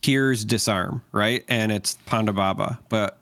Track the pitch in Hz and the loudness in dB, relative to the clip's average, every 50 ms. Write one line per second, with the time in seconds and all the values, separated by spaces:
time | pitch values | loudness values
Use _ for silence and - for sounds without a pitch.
0 | - - 135 135 135 135 131 113 107 107 120 110 - - 107 95 90 92 - 127 | 2 2 2 4 4 2 2 0 0 -2 -2 0 0 0 0 0 0 -2 -4 -6
1 | - _ - 104 104 107 120 120 - - 127 117 110 107 107 104 98 - - - | -8 _ -2 0 0 2 0 -2 -2 -2 0 0 0 0 0 -2 -2 -6 -8 -8
2 | - - - 113 110 107 101 98 98 95 95 98 101 - 120 - - _ - 110 | -6 -2 -2 0 0 0 0 0 0 0 0 0 -2 -4 -4 -6 -8 _ -2 -2
3 | 104 98 - _ | -2 -2 -4 _